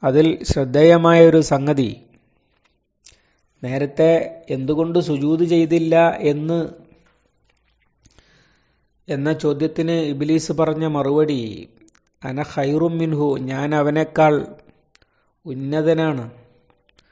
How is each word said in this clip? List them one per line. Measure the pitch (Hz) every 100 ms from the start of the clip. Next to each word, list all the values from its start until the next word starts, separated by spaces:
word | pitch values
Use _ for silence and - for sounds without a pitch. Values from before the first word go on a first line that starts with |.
അതിൽ | 139 143 160 -
ശ്രദ്ധേയമായ | - 151 131 139 160 170 170 170 165
ഒരു | 160
സംഗതി, | 147 139 143 139 117 - _ _ _ _ _ _ _ _ _ _ - _ _ _ _ _
നേരത്തെ | 127 135 143 143 160 165 - - -
എന്തുകൊണ്ട് | 135 156 156 165 170
സുജൂദ് | 151 143 147 160 170
ചെയ്തില്ല | 170 160 170 160 165 170 - 147
എന്ന്, | 147 156 165 160 - - _ _ _ _ _ _ _ _ _ _ _ _ _ _ _ _ _ _ _ _ _ -
എന്ന | 139 147
ചോദ്യത്തിന് | 156 151 139 156 160 165 165 151
ഇബ്ലീസ് | 139 151 160 160
പറഞ്ഞ | 151 160 156 160
മറുപടി, | 147 135 147 151 135 113 87 - _ _ _ _ _
"അന | 131 131
ഖൈറും | 147 - 139 156 170 165
മിൻഹു," | 165 147 147 131
ഞാൻ | 131 135 147 151
അവനേക്കാൾ | 147 151 156 160 156 147 - - _ _ _ _ _ _ _ _ 160
ഉന്നതനാണ്, | 131 135 151 156 156 160 135 117 - _ _ _ _ _ _ _